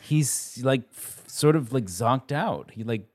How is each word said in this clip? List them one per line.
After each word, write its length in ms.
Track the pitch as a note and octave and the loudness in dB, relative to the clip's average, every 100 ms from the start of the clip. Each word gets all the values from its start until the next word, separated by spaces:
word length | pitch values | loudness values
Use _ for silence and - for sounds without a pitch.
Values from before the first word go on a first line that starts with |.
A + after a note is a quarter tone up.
He's, 580 | - D3+ C3+ - - - | 0 2 2 0 -6 -2
like, 180 | C3 C3+ - | 2 2 0
f-, 320 | - - - - | -14 -16 -16 -14
sort 280 | - D3+ D#3+ | 2 4 4
of, 160 | A#2+ | 2
like, 140 | C3 G2 | -2 -2
zonked 460 | F2 A#2 C3 - | 0 2 2 0
out. 400 | C#3+ G3+ F2 - | -4 -2 -4 -8
He, 120 | - | -10
like, 240 | A2+ A2+ G2 | -4 -4 -6